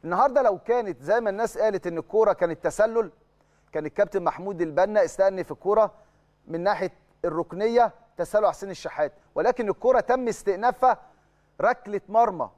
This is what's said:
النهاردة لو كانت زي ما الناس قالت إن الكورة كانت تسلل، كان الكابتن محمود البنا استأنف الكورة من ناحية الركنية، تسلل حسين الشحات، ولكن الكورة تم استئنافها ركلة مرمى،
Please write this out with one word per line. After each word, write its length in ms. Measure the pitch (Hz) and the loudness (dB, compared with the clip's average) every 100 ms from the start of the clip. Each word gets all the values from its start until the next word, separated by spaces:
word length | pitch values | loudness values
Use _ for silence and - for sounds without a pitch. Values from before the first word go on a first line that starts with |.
النهاردة 380 | 160 180 269 262 | -4 0 2 4
لو 160 | 240 190 | 2 0
كانت 440 | - 240 214 127 | -2 -2 -2 -8
زي 200 | 139 226 | -2 0
ما 80 | 220 | 0
الناس 280 | 196 226 - | -4 -6 0
قالت 300 | 214 190 180 | -2 -2 -6
إن 100 | 165 | -8
الكورة 360 | - 214 214 | -2 2 2
كانت 300 | 175 175 160 | 2 -2 -2
تسلل، 480 | 185 190 220 226 196 _ _ _ _ _ _ | -4 0 0 2 -4 _ _ _ _ _ _
كان 140 | 156 151 | -8 -8
الكابتن 380 | - 202 202 | -2 0 0
محمود 380 | 170 - 185 175 | -2 -4 -10 -4
البنا 440 | 165 151 196 214 170 | -2 0 2 2 0
استأنف 460 | - 190 190 170 | 2 0 0 -8
الكورة 420 | 151 185 208 208 - _ _ _ _ - | -6 0 2 2 -2 _ _ _ _ -10
من 140 | 165 | -4
ناحية 320 | 185 202 185 _ _ _ 175 | -2 -2 -4 _ _ _ -4
الركنية، 680 | 160 165 170 220 233 226 - _ - | -4 -6 -4 0 2 2 0 _ -10
تسلل 300 | 170 208 202 | -2 2 2
حسين 220 | - 196 | -2 -10
الشحات، 440 | 180 165 - 190 _ _ - | -10 -10 -4 -4 _ _ -2
ولكن 340 | 196 247 214 | 0 0 -4
الكورة 300 | - 240 254 | 0 2 2
تم 280 | - 262 247 | 2 0 0
استئنافها 720 | - - 196 233 247 254 220 - _ _ _ _ _ | -4 -4 0 -2 2 2 2 -6 _ _ _ _ _
ركلة 400 | 208 247 - 202 - | 0 0 -6 -8 0
مرمى، 400 | 220 233 175 113 | 2 2 0 -8